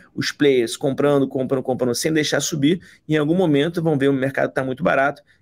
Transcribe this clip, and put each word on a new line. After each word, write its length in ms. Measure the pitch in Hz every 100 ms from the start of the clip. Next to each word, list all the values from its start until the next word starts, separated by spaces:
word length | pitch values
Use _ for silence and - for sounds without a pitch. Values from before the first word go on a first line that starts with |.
| -
os 180 | - -
players 440 | - 147 131 113 -
comprando, 520 | 143 131 143 143 135
comprando, 340 | 135 131 135
comprando, 320 | 131 120 127 120
sem 160 | 160
deixar 300 | 156 147 135
subir, 400 | 139 156 139 185 - - -
em 80 | 151
algum 200 | 147 175
momento 460 | 180 143 156 170
vão 160 | 165 147
ver 120 | 139
o 40 |
mercado 380 | 139 135 135 135
tá 140 | - 131
muito 180 | 127
barato 380 | 180 143 139 - - _